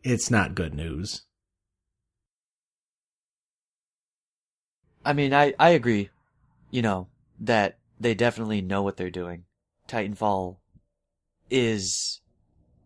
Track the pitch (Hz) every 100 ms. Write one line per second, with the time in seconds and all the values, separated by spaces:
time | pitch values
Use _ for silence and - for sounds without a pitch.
0 | 127 120 - 113 90 - 80 69 82 78
1 | 98 - - _ _ _ _ _ _ _
2 | _ _ _ _ _ _ _ _ _ _
3 | _ _ _ _ _ _ _ _ _ _
4 | _ _ _ _ _ _ _ _ _ _
5 | - 143 139 143 143 - 165 160 120 104
6 | 98 _ _ _ _ _ _ 127 113 95
7 | 90 _ _ - 110 110 92 - _ -
8 | 117 107 117 113 110 104 92 98 101 98
9 | 90 90 87 87 - _ _ _ - 120
10 | 101 104 107 95 90 95 _ _ _ _
11 | _ _ _ _ - 131 117 107 90 -
12 | - - _ _ _ _ _ _